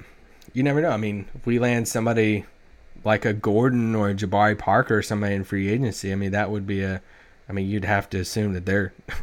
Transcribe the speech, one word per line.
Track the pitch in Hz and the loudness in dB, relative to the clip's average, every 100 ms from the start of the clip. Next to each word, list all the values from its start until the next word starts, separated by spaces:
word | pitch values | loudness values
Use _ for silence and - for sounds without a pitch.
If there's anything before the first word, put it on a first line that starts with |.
| - - - - - | -12 -20 -20 -20 -8
you | 127 | -2
never | 139 143 | 0 2
know. | 165 | 2
I | 110 | 0
mean, | 107 104 95 | -2 -4 -8
if | - - | -8 -2
we | 120 | 2
land | 123 120 113 | 2 2 0
somebody | 120 113 113 107 104 - - - - - - | 0 2 4 4 2 -4 -16 -20 -20 -20 -6
like | 107 107 | 0 2
a | 117 | 2
Gordon | 107 110 104 127 123 113 110 | -2 2 2 4 2 2 2
or | 101 | 0
a | |
Jabari | 98 104 101 104 104 | 0 0 2 4 2
Parker | - 107 131 107 | 2 2 4 2
or | |
somebody | - 104 104 | 0 -2 -2
in | 101 | -2
free | 95 101 98 | -2 -2 0
agency, | 117 127 - 98 | 0 -2 -4 -4
I | |
mean, | 95 98 | -2 -2
that | 104 98 | 0 -2
would | 104 | -2
be | 98 98 | -4 -2
a, | 98 92 - - - - - | -2 -4 -10 -20 -20 -20 -8
I | |
mean, | 98 95 | -4 -2
you'd | 104 95 | -2 0
have | 101 - | 0 0
to | 98 | -4
assume | 90 - 104 | -4 -2 -2
that | 92 92 | -2 0
they're, | 98 98 - - - | 0 0 -6 -10 -8